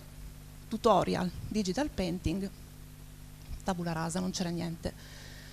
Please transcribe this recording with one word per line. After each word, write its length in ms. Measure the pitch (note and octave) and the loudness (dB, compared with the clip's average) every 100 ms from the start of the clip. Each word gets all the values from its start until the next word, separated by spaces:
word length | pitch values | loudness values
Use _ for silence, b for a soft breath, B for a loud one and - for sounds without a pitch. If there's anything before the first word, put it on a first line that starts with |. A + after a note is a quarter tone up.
| - - - - - - - | -4 -12 -12 -12 -14 -14 -6
tutorial, 640 | A3+ A#3 F#3 D#3+ F#3 F3+ - - | 4 8 8 8 4 2 -2 0
digital 420 | G#3 F#3 F#3 D4+ | 2 2 2 0
painting, 600 | - F#3 F3 D#3 F#3+ G3 - - - - - - - - - - - | 0 0 0 0 0 -2 -6 -14 -14 -14 -14 -14 -14 -14 -14 -8 -2
tabula 300 | - F3 E3+ | 0 0 0
rasa, 260 | D#3+ E3 F3+ | 0 2 2
non 140 | F#3 | 0
c'era 160 | - F3 | 0 0
niente. 440 | E3+ E3 E3 F3 - B B B B B | 0 -2 -2 -4 -6 B B B B B